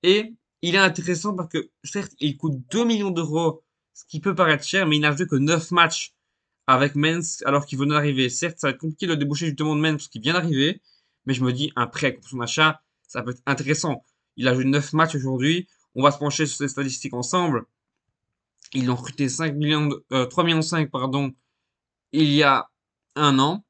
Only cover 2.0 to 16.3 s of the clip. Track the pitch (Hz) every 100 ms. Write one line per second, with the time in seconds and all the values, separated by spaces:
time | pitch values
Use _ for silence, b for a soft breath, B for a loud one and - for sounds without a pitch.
2 | 190 _ 147 143 160 131 123 208 233 220
3 | 202 170 156 156 165 160 _ _ _ -
4 | - 156 196 190 170 147 - 190 175 151
5 | 147 143 180 139 143 165 160 180 165 -
6 | - _ _ _ _ _ - 131 143 143
7 | 156 170 165 - 127 143 143 135 143 151
8 | 147 131 127 127 170 160 143 131 160 151
9 | 185 156 143 143 165 139 156 151 156 151
10 | - 110 123 175 160 135 147 202 _ _
11 | _ _ 139 127 127 127 147 - 120 -
12 | 139 131 - 127 117 - 156 151 _ _
13 | _ 123 117 123 - 139 135 147 165 127
14 | _ _ _ - 127 127 131 143 143 156
15 | 160 151 131 131 139 170 180 b b 127
16 | 139 139 147